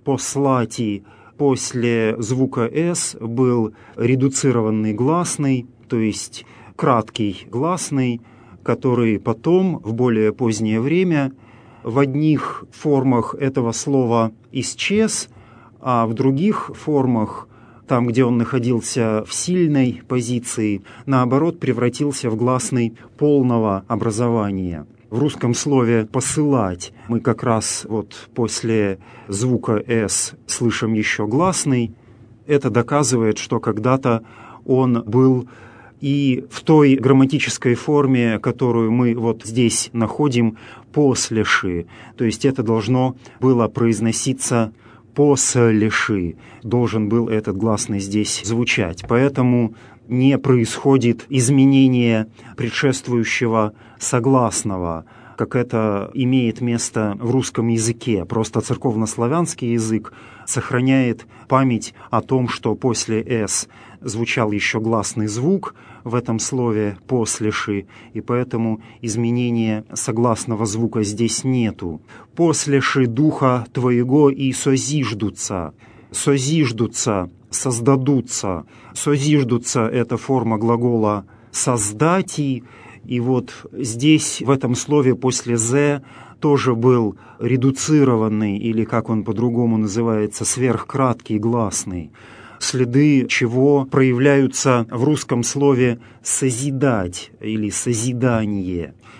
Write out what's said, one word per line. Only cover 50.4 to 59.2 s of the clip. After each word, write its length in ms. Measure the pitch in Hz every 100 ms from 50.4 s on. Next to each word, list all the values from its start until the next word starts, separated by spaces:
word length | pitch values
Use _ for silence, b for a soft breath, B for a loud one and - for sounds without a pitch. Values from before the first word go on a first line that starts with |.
| 135 127 110 - 139 135 120 117 -
изменения 1000 | 139 117 135 135 139 135 127 120 113 110 B B B
предшествующего 1160 | 120 - 147 127 - 120 110 - 117 113 107 - B B
согласного, 1080 | - 127 120 131 117 - 110 95 87 82 - B B B
как 180 | 107 131
это 560 | 123 117 110 101 98
имеет 460 | - 127 131 117 107
место 560 | 120 117 - - 107 101
в 120 | 117
русском 360 | 131 123 - 117
языке. 580 | 113 110 117 - 104 85
Просто 360 | 110 110 120
церковнославянский 1120 | 107 120 139 107 110 -